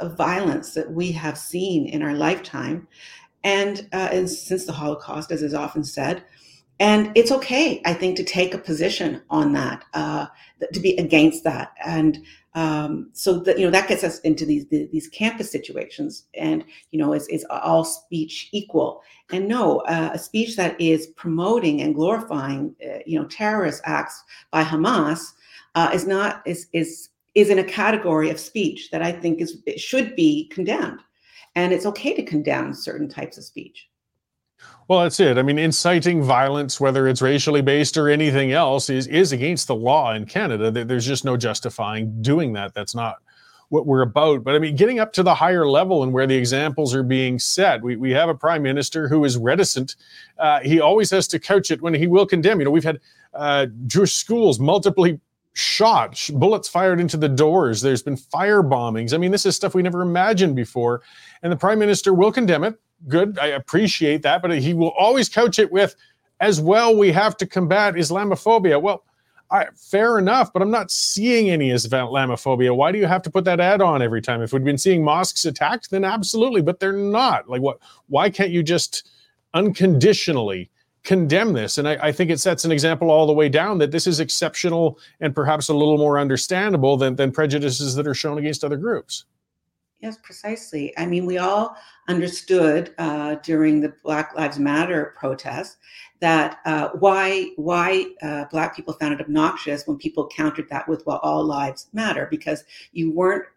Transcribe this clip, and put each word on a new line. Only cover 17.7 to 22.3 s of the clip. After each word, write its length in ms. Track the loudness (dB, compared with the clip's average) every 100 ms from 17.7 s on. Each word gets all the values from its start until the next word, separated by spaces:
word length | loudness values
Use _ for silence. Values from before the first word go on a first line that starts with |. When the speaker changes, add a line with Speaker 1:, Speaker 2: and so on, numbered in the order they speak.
| 0
Speaker 1:
speech 640 | 0 -8 _ -8 -8 -10 -10
equal? 500 | -10 -4 -2 -2 -6 _ _ _
And 180 | -6 -4
no, 320 | 0 0 0
uh, 300 | -2 -2 -4
a 40 | -6
speech 380 | -6 -6 -4 -4
that 240 | -4 -2
is 280 | 0 0 -2
promoting 720 | -12 -6 -4 0 0 0 -2
and 140 | -2
glorifying, 800 | -2 -2 -2 -4